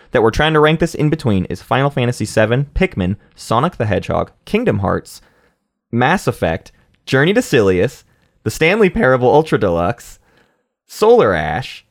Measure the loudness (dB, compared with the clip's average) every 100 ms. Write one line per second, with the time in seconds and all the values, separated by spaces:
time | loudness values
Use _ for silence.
0 | _ 0 2 2 0 2 2 2 -2 -2
1 | -2 0 0 -2 -2 -8 -4 -2 0 0
2 | -2 -4 -4 0 0 0 -2 -2 -2 -2
3 | -4 -4 _ -16 -4 0 0 -2 -2 -2
4 | -2 -4 -6 _ -6 -2 -2 -2 -2 -4
5 | -6 -18 _ _ _ _ _ _ _ -2
6 | 0 0 -4 -4 -4 -4 -8 _ _ _
7 | -2 0 2 0 0 2 2 2 -2 -6
8 | _ _ _ _ -10 -2 0 2 0 2
9 | 0 2 4 2 2 0 0 0 -2 -4
10 | -12 -20 _ _ _ _ _ _ _ 0
11 | 4 6 4 0 -2 -6 -8 -14 -20